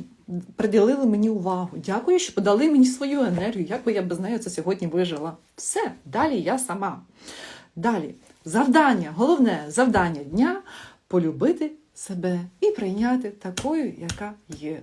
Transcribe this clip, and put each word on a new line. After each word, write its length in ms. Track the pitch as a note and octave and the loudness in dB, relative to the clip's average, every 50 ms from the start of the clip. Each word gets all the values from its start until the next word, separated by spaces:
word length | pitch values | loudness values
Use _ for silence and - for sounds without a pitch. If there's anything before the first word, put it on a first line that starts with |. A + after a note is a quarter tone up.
| - - - _ - - F3+ F3 - - - | -14 -16 -18 _ -12 -8 -8 -8 -8 -10 -6
приділили 500 | - A3 G#3+ G#3 G#3+ G3+ A#3+ C#4 C#4 C4+ | -2 -2 2 4 6 6 6 4 4 2
мені 240 | A3 G#3 G#3 G#3+ A3+ | 2 4 4 2 2
увагу. 400 | A3 G3 F3 F#3+ F3+ F3+ F3+ F3+ - E3 - | 0 0 -2 -2 -2 -2 -4 -6 -8 -10 -6
Дякую, 320 | F#3+ F#3+ A#3 B3 F4+ F#4 F4 | -4 -4 -2 2 2 2 2
що 160 | F4+ - - | 2 0 -4
подали 360 | - F#3+ G3+ G3+ A3+ D4+ D#4+ | 0 2 4 4 4 4 6
мені 160 | D4+ C4 B3+ | 6 6 6
свою 340 | B3+ B3+ - C#4+ C4+ C#4+ C#4+ | 6 4 -2 -4 -2 0 0
енергію. 460 | B3 F#3+ F3 E3 F#3+ A3+ A3+ F#3+ E3 | 2 2 0 0 -2 -2 -2 -4 -4
Як 180 | D#3+ G#3+ B3+ - | -4 -4 -2 -2
би 80 | A#3+ | 0
я 100 | G#3 G3+ | 0 0
без 180 | F3+ F3+ F3 E3 | 0 -2 -4 -4
неї 180 | F#3+ G#3 A#3 A3 | -4 -4 -4 -4
це 120 | - F#3 | -4 -6
сьогодні 360 | - F3+ D#3 F#3 G3 F#3+ F3+ | -8 -4 -2 -2 -2 -2 -2
вижила? 500 | D#3+ D#3+ F3+ F3+ F3 D#3+ C#3+ D3+ E3+ E3 - _ _ _ | -2 0 0 0 0 -2 -6 -8 -8 -10 -12 _ _ _
Все, 360 | - - - - F#4+ - A#3 - - - | -10 -8 -6 -4 -2 -4 -4 -6 -10 -16
далі 360 | C#3 B2+ A3+ D4+ D#4 C4+ F#3+ | -6 -2 0 0 2 0 0
я 180 | D#3 F3 B3 B3+ | 0 -2 -2 -2
сама. 440 | B3+ - F3+ G3 G3 - - - - _ _ _ - - - - - - - - - _ - | -2 -6 -6 -6 -6 -6 -8 -10 -16 _ _ _ -20 -20 -18 -18 -18 -18 -18 -20 -20 _ -12
Далі. 380 | E3+ E3 A#3 A3+ F#3 D3+ C3+ - - _ - - _ - | -2 0 0 0 0 -2 -6 -12 -16 _ -20 -20 _ -12
Завдання, 680 | D#3+ E3 A#3 C#4+ C4 A#3+ D#4+ D4+ C4+ A#3 F#3 E3 D3+ E3 | -2 2 2 4 6 6 6 6 4 4 2 0 -4 -2
головне 480 | F3 A#3+ D4+ F4 C#4+ B3 G#3+ F3+ D3+ D3+ D3+ | 0 4 4 6 4 4 2 2 -2 -6 -4
завдання 560 | D3+ - C4 B3 G#3 F#3+ F3 E3+ D#3+ C#3+ C#3+ | 0 2 2 4 4 2 2 2 -2 -4 -8
дня — 380 | C#3+ D#3+ G#3 C4+ F4 F#4 G4 - - - - - - - _ _ - | -4 0 2 2 2 2 -4 -8 -14 -20 -20 -20 -20 -20 _ _ 0
полюбити 640 | F#3 F3+ E3 D#3 C#3 C3+ F#3+ D4+ F4 - D#4 D4+ D4+ - _ _ _ | 0 2 2 2 0 2 2 2 2 0 -2 -6 -6 -12 _ _ _
себе 460 | - - - F#3+ F3+ F3+ F#3 F3+ F3 F3 - _ - | -18 -12 -10 -8 -4 -2 -2 -2 -2 -4 -8 _ 0
і 100 | G4 G#4 | 0 0
прийняти 600 | G#4+ - G#3 F#3 F#3+ G#3 A#3 B3 B3+ B3+ B3 G3+ | 0 0 -4 -4 -2 0 0 0 0 0 -2 -6
такою, 640 | G3+ - - F#3 F#3 - - C#4 D#4+ D#4+ C4+ F#3 D#3+ - | -10 -10 -12 -10 -8 -6 -4 -2 -2 -2 -2 -4 -6 -8
яка 340 | E3+ E3+ - - G#3 G#3 G#3 - _ - | -10 -10 -8 -8 -10 -12 -12 -16 _ -18
є. 340 | - - D3+ D3+ D#3 D3+ | -16 -12 -10 -10 -10 -10